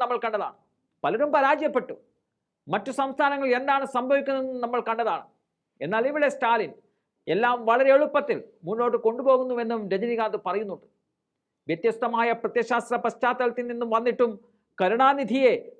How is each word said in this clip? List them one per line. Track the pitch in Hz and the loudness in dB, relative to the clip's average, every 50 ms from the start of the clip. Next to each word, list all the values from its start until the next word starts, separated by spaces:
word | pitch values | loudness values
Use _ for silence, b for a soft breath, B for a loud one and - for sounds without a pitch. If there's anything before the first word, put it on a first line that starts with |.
| 247 | -2
നമ്മൾ | 240 247 226 - | -2 -2 -4 -2
കണ്ടതാണ്. | 226 214 202 180 135 - _ _ _ _ _ _ _ _ _ - | -4 -4 -4 -6 -6 -10 _ _ _ _ _ _ _ _ _ -2
പലരും | 143 185 226 294 294 294 294 | -2 0 0 0 0 2 4
പരാജയപ്പെട്ടു. | 269 269 302 294 311 294 - 247 - - - - _ _ _ _ _ _ _ _ _ _ _ _ _ 135 165 | 4 4 4 2 2 0 0 -2 -4 -4 -10 -16 _ _ _ _ _ _ _ _ _ _ _ _ _ -4 -4
മറ്റു | 214 202 262 254 - | -4 -4 -4 -4 -4
സംസ്ഥാനങ്ങളിൽ | 269 269 262 269 294 277 285 277 277 262 240 247 | -4 -4 0 0 0 2 2 0 0 0 0 0
എന്താണ് | 269 277 277 277 269 269 269 | 2 0 0 0 0 -2 -4
സംഭവിക്കുന്നതെന്ന് | 247 247 262 277 277 - 269 269 269 262 262 254 247 240 | -4 0 2 2 2 2 0 -2 -2 -4 -4 -4 -6 -4
നമ്മൾ | 240 247 240 233 226 | -2 -2 -4 -2 -2
കണ്ടതാണ്. | 226 220 226 214 170 143 - - _ _ _ _ _ _ _ _ _ _ 131 | -2 -2 0 -2 -2 -4 -6 -12 _ _ _ _ _ _ _ _ _ _ -6
എന്നാൽ | 160 208 226 240 277 | -4 -2 0 0 0
ഇവിടെ | 294 302 294 269 269 | 0 0 0 0 0
സ്റ്റാലിൻ | 269 247 226 233 226 196 147 - - _ _ _ _ _ _ _ _ _ - 156 | 0 0 0 2 0 0 -4 -8 -16 _ _ _ _ _ _ _ _ _ -2 0
എല്ലാം | 196 233 240 247 240 226 220 | 0 2 0 0 0 0 2
വളരെ | 226 254 269 269 269 | 2 4 6 6 6
എളുപ്പത്തിൽ | 277 302 285 294 294 285 285 202 131 - - _ _ - 170 | 6 4 4 2 -2 0 0 -4 -6 -6 -12 _ _ -10 -8
മുന്നോട്ട് | 214 226 240 240 226 233 233 | -4 -2 0 0 0 0 0
കൊണ്ടുപോകുന്നുവെന്നും | 220 226 254 247 269 262 254 254 254 247 240 233 226 233 220 208 185 | 0 -2 0 2 2 4 4 2 0 -2 -4 -2 -4 -4 -4 -4 -2
രജനീകാന്ത് | 196 190 226 233 240 220 220 214 - 190 - | -2 -2 -2 -2 -2 -2 -2 -2 -4 -6 -4
പറയുന്നുണ്ട്. | 180 180 208 220 196 175 - - _ _ _ _ _ _ _ _ _ _ _ _ _ _ _ _ - | -4 -4 -4 -4 -6 -8 -12 -14 _ _ _ _ _ _ _ _ _ _ _ _ _ _ _ _ -6
വ്യത്യസ്തമായ | 165 165 - 226 220 226 247 226 233 226 233 240 233 233 | -6 0 0 -2 0 0 0 0 2 2 2 2 0 -2
പ്രത്യയശാസ്ത്ര | - 208 - 240 226 233 247 233 - - 247 233 - | -4 -2 -2 -2 0 0 0 -2 -2 -2 -4 -2 -2
പശ്ചാത്തലത്തിൽ | 233 208 - - 240 247 254 247 240 233 247 240 240 | -4 -2 0 0 -2 0 0 -2 -2 -2 -4 -6 -8
നിന്നും | 240 233 240 233 220 | -6 -6 -4 -2 0
വന്നിട്ടും | 226 233 247 233 247 247 233 208 196 - _ _ _ _ _ _ - | 0 0 0 0 2 0 0 0 -6 -14 _ _ _ _ _ _ -2
കരുണാനിധിയെ | 190 185 214 233 269 269 285 285 269 196 226 269 269 240 180 131 - - - _ | 0 0 2 4 4 4 4 2 0 -2 0 4 4 4 4 2 -2 -10 -18 _